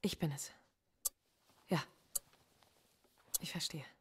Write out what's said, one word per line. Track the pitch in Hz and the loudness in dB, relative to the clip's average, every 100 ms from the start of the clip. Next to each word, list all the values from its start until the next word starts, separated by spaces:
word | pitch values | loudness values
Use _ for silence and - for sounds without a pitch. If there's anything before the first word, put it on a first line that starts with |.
Ich | 202 - | 0 2
bin | 165 | 0
es. | 139 - - _ _ _ _ - _ _ _ _ - - | 0 -6 -10 _ _ _ _ -4 _ _ _ _ -20 2
Ja. | 170 - - _ - - - _ _ - _ _ _ _ _ - - | 2 2 -12 _ -6 -6 -20 _ _ -20 _ _ _ _ _ -6 -6
Ich | - | -4
verstehe. | 180 - 160 - - | -4 -4 -6 -10 -16